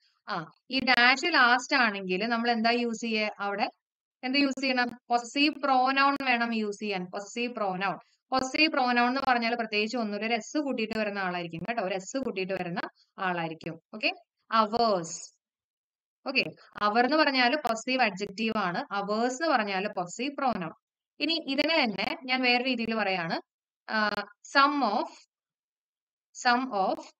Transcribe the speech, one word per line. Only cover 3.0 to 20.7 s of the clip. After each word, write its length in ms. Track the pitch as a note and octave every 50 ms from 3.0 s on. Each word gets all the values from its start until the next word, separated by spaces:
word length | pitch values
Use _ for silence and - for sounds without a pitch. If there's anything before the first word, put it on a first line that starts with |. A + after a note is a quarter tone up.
ചെയ്യേ? 280 | A#3+ A3+ A3 G#3+ G#3+ G#3+ - -
അവിടെ 280 | G3+ G3+ G3+ G3+ A#3+ - - _ _ _ _ _ _ _ _ - -
എന്ത് 140 | B3+ C4
യൂസ് 240 | C#4+ C#4+ C4+ B3+ -
ചെയ്യണം? 280 | C4+ C4 A#3+ B3 B3 A#3+ A#3 - _
പൊസസീവ് 480 | - A#3+ A#3+ A#3+ A3+ - C#4+ C#4+ D#4 D4+ C#4+ D4
പ്രോനൗൺ 520 | C4+ C4 B3+ B3+ C4 C4+ C#4 C#4 C#4 C#4 C#4
വേണം 320 | C4+ C4 A#3+ A#3 A#3 A#3 A3+
യൂസ് 260 | A3 G#3+ G#3 G3+ -
ചെയ്യാൻ. 240 | G#3+ G#3 G3 F3+ F3+
പൊസസീവ് 480 | F3+ G3+ G3+ G3+ - - A#3+ A#3+ B3 A#3+
പ്രോനൗൺ. 400 | G#3+ G#3 F#3+ F#3 F3+ G3 F#3+ D#3+ - - _ _ _ _ -
പൊസസീവ് 400 | B3+ C4 C4 C4 - D4+ D#4 D#4+
പ്രോനൗൺ 360 | D#4 C#4+ B3 B3 B3 A#3+ A#3+
എന്ന് 140 | B3 B3+ C4+ C4+
പറഞ്ഞാൽ 280 | C4 B3 A#3+ A#3 A3+ A#3+
പ്രത്യേകിച്ച് 420 | A#3 A3+ A3 G#3+ G#3 G#3+ G#3+ B3+
ഒന്നുമില്ല, 300 | B3 A3+ G#3 G#3 G#3 A3
ഒരു 60 | A3+ A#3+
എസ് 240 | G#3+ G#3+ - -
കൂട്ടിയിട്ട് 400 | D#4 C#4+ C#4 C4 B3 A3 G#3+ A3
വരുന്ന 220 | A3 G#3+ G#3 G3+ G3+
ആളായിരിക്കും 420 | F#3+ F3+ F3 F3 F3 E3+ E3+ E3 F3 G3+
കേട്ടോ. 120 | A#3+ A#3
ഒരു 140 | F#3+ F#3 G3
എസ് 220 | F#3+ F#3+ - -
കൂട്ടിയിട്ട് 360 | C4+ C4 A3+ F#3+ F#3+ F#3 F#3 F#3+
വരുന്ന 280 | F3+ F3+ F3 F3 A3+ D#4 F4+ _ _ _ _ - G3+
ആളായിരിക്കും. 560 | G3 F#3 F3+ E3+ E3 E3 D#3+ D#3+ - E3 D#3+ E3+ _ - -
ഓക്കെ, 180 | G#3+ C4 D#4+ G4 - _ _ _ _ _ -
അവേഴ്സ്. 680 | A3 A3+ A3 G#3 A3 A#3+ A#3 A3+ G3+ F3+ D#3+ - - - - - _ _ _ _ _ _ _ _ _ _ _ _ _ _ _ _ _ _ -
ഓക്കെ, 180 | C4 C#4 B3 - - - - - - - -
അവർ 240 | G#3 G#3 G#3 A#3+ B3
എന്ന് 120 | B3+ D4+
പറഞ്ഞാൽ 380 | D#4 D4+ C#4+ C4+ C4 B3 A#3+ C#4
പൊസസീവ് 460 | D4+ - A#3+ A3+ A3 - B3+ B3+ B3+
അഡ്ജക്റ്റീവ് 560 | B3 G#3+ F#3+ F#3 G3+ G3+ G3 F#3+ A3+ A3+ A3
ആണ്. 280 | G#3+ G3 F3 E3+ G#3+ C#4+ -
അവേഴ്സ് 460 | G3 G3+ G3 G3 G#3 A3 A#3+ B3+ C4
എന്ന് 100 | C4 E4
പറഞ്ഞാൽ 400 | D#4+ C#4 A#3 G#3 G3+ G3 F#3 G3+
പൊസസീവ് 480 | G#3 G3+ F#3+ F3 F3 - - B3+ D4 C#4+
പ്രോനൗൺ. 380 | C#4+ C#4 B3+ G#3+ F#3+ E3+ D#3+